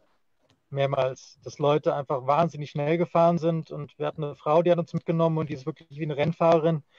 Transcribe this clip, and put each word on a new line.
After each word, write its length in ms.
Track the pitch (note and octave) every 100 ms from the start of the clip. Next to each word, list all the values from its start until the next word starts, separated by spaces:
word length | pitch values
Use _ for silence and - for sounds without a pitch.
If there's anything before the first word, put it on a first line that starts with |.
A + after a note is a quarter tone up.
| _ _ _ _ _ _ _
mehrmals, 720 | C#3 C#3 C3+ C3 C3 - _
dass 160 | B2 -
Leute 340 | D3 D3+ E3
einfach 320 | C#3+ C#3 C#3
wahnsinnig 460 | B2+ D3 E3 D3 D3
schnell 260 | D3+ D3 E3+
gefahren 400 | E3+ E3+ E3+ E3+
sind 320 | E3 E3 D#3
und 280 | D3 C#3 -
wir 80 | D3
hatten 160 | -
eine 120 | D3
Frau, 280 | C3+ D3+ D#3
die 80 | F3
hat 80 | E3+
uns 140 | E3
mitgenommen 440 | E3 - E3 E3 D#3+
und 120 | D3+
die 40 |
ist 120 | C#3+
wirklich 220 | C#3 - E3
wie 120 | C#3+
eine 140 | D#3 C#3
Rennfahrerin, 680 | D#3 E3 E3 E3 D#3+ D#3 -